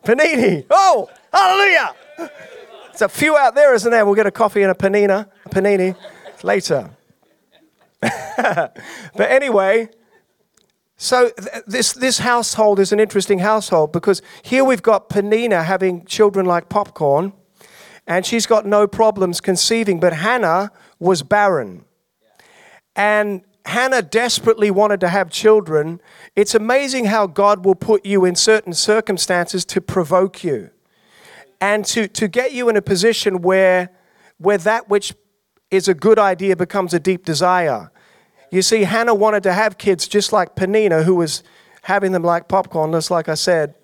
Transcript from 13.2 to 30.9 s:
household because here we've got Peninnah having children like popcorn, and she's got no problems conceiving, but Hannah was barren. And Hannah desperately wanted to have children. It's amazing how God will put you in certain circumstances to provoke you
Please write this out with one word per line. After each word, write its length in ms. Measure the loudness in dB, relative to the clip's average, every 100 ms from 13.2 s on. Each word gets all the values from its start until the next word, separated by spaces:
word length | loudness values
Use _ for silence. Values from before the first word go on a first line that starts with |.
| 0 0
household 540 | 0 -2 0 0 0
because 280 | -2 -2 -2 -4 -20
here 240 | -4 0 2
we've 180 | 0
got 240 | 0 0 0
Peninnah 560 | -4 0 -2 0 -2
having 400 | 0 -2 -2 -4
children 420 | -10 2 2 2 0
like 220 | -2 -2
popcorn, 640 | -4 -4 -2 0 2 0 -10 _ _ -20 -20 -20 -20 -4
and 200 | -4 -2
she's 200 | -4 2
got 200 | 0 2
no 200 | 2 2
problems 540 | 2 0 2 -4 -2
conceiving, 600 | -2 -2 0 0 0 0
but 100 | 0
Hannah 600 | 0 -2 0 0 0 -2 _ _ _
was 240 | 0 0
barren. 640 | 0 2 2 0 -4 -12 _ _ _ _ _ _ _ _ -20 _ _ -2
And 460 | 0 0 -2 -6 _ _ -6
Hannah 360 | -2 0 0
desperately 680 | 0 -2 -2 -2 0 0 0
wanted 280 | 2 0 2
to 80 | 0
have 220 | 0 -2
children. 720 | 0 4 4 2 -2 -2 -8 _ -20 -8 -2
It's 180 | 0
amazing 520 | 0 0 -2 0 -2 0
how 220 | 0 -2
God 360 | 2 2 2
will 120 | 0 0
put 300 | 0 -2 2
you 200 | 0 2
in 100 | 0
certain 380 | 2 2 0
circumstances 880 | -6 0 0 0 -4 -2 -2 -2 -6 -4
to 140 | -6
provoke 640 | -4 -4 0 0 0 -4
you 260 | -6 -6 -8 _ _